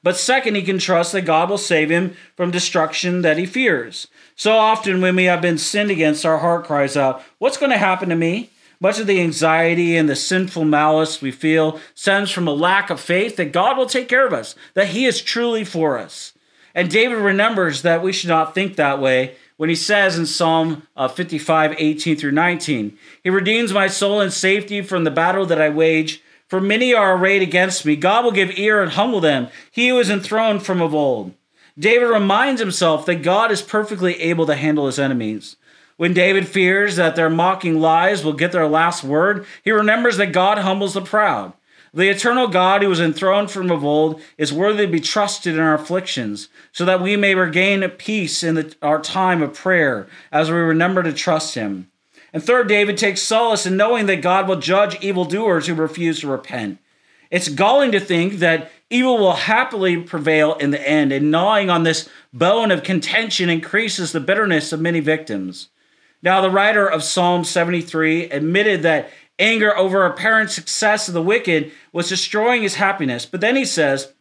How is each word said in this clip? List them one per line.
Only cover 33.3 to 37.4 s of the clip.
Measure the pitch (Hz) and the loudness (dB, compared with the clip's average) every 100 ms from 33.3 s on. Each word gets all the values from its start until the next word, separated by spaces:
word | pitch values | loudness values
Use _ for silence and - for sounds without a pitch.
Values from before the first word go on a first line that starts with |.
| 190 226 | 2 2
is | 196 | -2
perfectly | - 214 214 208 180 175 | -2 -4 -4 -2 -2 -2
able | 165 170 160 | -2 0 0
to | |
handle | 143 151 151 139 | 0 0 0 0
his | 131 | -2
enemies. | 139 127 110 107 - - _ _ _ _ | -2 -2 -4 -8 -12 -20 _ _ _ _
When | 170 | -2
David | 180 180 190 185 | 2 2 2 0
fears | 196 180 190 208 175 | 0 2 2 0 2
that | 165 165 | 0 2
their | 160 | 0
mocking | 165 | 2